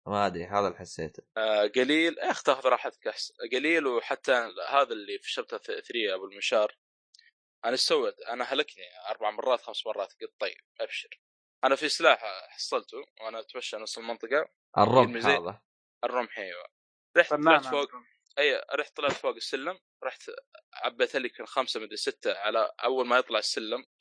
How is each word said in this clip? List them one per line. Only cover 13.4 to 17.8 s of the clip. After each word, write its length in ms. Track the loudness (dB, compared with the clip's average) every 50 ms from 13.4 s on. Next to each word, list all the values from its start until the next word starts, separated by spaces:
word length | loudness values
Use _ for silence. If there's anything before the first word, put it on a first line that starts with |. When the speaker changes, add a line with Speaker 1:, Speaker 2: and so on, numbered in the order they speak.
| -10 -12 -12 -12 -10 -8 -8 -8
Speaker 2:
نص 200 | -10 -10 -10 -10
المنطقة. 520 | -8 -8 -8 -8 -4 -2 0 0 0 -2 _ _ _ _ 2 4
Speaker 1:
الرمح 320 | 6 8 8 8 8 6
Speaker 2:
يرمي 120 | 4 2
زي 80 | 2 2
Speaker 1:
هذا. 320 | 2 2 0 -4 -8 -10 _ _ _ _ _ _ _ _ -6
Speaker 2:
الرمح، 340 | -4 -2 -2 -4 -4 -6 -10
أيوة. 260 | -10 -10 -10 -12 -14 -16 _ _ _ _ _ _ _ _ 4 4
رحت 120 | 4 4
Speaker 3:
فنان 140 | 2 2 6
Speaker 2:
طلعت 220 | 6 6 6 4
فوق. 300 | 2 -2 -2